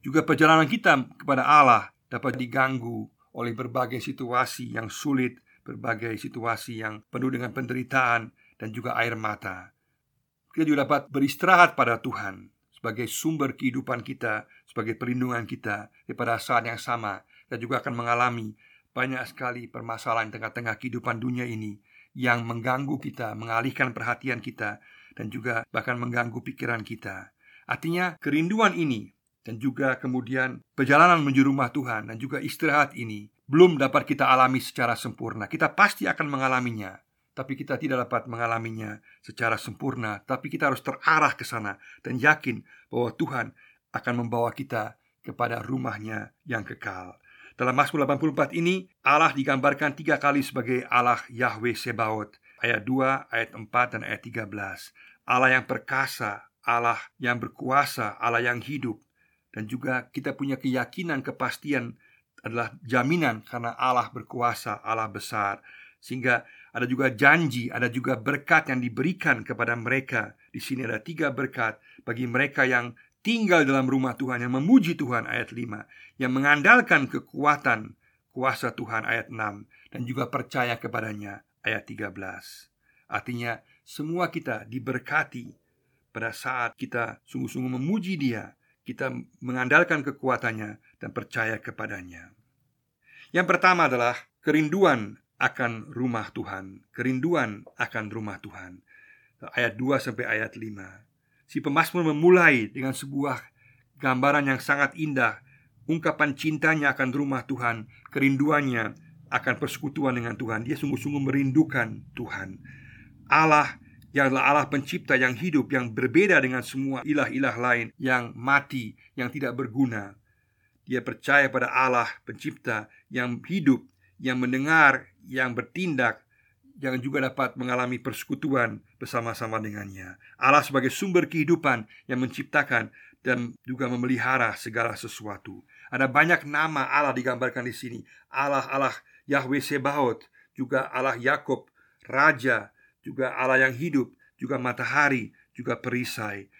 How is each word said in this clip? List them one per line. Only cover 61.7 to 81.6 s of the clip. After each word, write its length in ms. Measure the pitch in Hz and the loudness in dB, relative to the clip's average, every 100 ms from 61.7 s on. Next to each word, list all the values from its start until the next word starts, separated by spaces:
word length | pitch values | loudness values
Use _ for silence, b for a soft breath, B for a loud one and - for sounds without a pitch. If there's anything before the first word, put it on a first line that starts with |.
| 139 117 - b b b _ | -2 -2 -12 b b b _
adalah 320 | 120 117 113 - | -8 -4 -6 -8
jaminan 640 | 120 127 127 175 147 110 - | 0 2 2 2 2 0 -8
karena 320 | 120 117 - | -8 -8 -2
Allah 320 | 127 123 110 | 2 2 0
berkuasa, 720 | 127 107 127 120 117 - 104 | -6 -10 -2 0 0 -6 -8
Allah 300 | - 113 110 | -4 -2 -2
besar. 500 | 101 - 110 101 98 B B B B | -6 -6 -2 -2 -2 B B B B
Sehingga 460 | - 131 127 117 B B B | -10 -4 2 2 B B B
ada 160 | 113 123 | -4 -2
juga 240 | 127 135 | 2 0
janji, 560 | 113 139 160 160 120 120 | 6 8 8 4 0 -4
ada 220 | 117 120 | -2 -2
juga 260 | 120 131 123 | -2 -2 -2
berkat 560 | 110 139 - 160 160 | -2 -4 2 2 2
yang 80 | 127 | -4
diberikan 640 | 123 110 143 185 165 120 104 | -4 -2 -2 -2 -2 -2 -2
kepada 320 | 117 117 117 | -4 -2 -2
mereka. 560 | 117 131 131 120 - - b | -2 -2 -2 -4 -6 -12 b
Di 140 | - | -12
sini 240 | - 127 117 | -8 -6 -4
ada 100 | 110 | -6
tiga 320 | - 160 151 | -8 -4 -4
berkat 480 | 127 131 131 113 - B B - | -2 -6 -2 -4 -4 B B -8
bagi 180 | 120 123 | -4 -2
mereka 400 | 120 143 143 131 | 0 0 2 2
yang 300 | 123 120 - b _ | 2 -2 -12 b _
tinggal 420 | - 233 214 175 | -2 0 6 6
dalam 220 | 139 135 131 | 6 4 2
rumah 320 | 135 131 120 | 2 0 -2
Tuhan, 240 | 131 123 | -4 -2
yang 120 | 123 131 | -2 0
memuji 400 | 156 262 170 170 | 8 8 8 -2
Tuhan, 320 | 127 120 113 | -2 -2 -2
ayat 240 | 117 113 | -4 -4
lima, 320 | 120 120 104 - B B B | -6 -8 -8 -12 B B B
yang 160 | 131 | 0
mengandalkan 720 | 131 139 147 143 247 240 156 131 | 2 4 6 8 8 8 4 4
kekuatan 920 | - - - 143 143 139 113 110 - _ _ _ | -6 -8 0 2 2 2 0 -2 -18 _ _ _
kuasa 400 | - 131 123 127 | -2 -2 0 -4
Tuhan, 320 | - 110 110 110 | -6 -6 -4 -2
ayat 240 | 113 - | -4 -4
enam, 400 | 117 107 101 104 b b | -6 -6 -8 -18 b b
dan 120 | - 120 | -10 -8
juga 220 | 127 123 | -6 -4
percaya 500 | 139 131 139 123 117 | -4 -4 -2 -2 -2
kepadanya, 680 | 117 113 110 104 104 101 _ _ | -4 -6 -6 -8 -12 -14 _ _